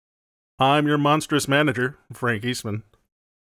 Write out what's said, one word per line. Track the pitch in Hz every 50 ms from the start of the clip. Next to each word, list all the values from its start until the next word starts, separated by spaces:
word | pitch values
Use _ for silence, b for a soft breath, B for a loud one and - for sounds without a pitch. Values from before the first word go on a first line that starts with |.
| _ _ _ _ _ _ _ _ _ _ _ -
I'm | 131 135 143 151 147
your | 147 147 147
monstrous | 143 143 147 156 147 - 156 143 - -
manager, | 139 143 151 147 120 120 123 131 143 - _ _ -
Frank | - - 120 117 104 110
Eastman. | 123 127 - - 113 101 107 - _ _ _ _ _ _ _ _ _ _ _ _ _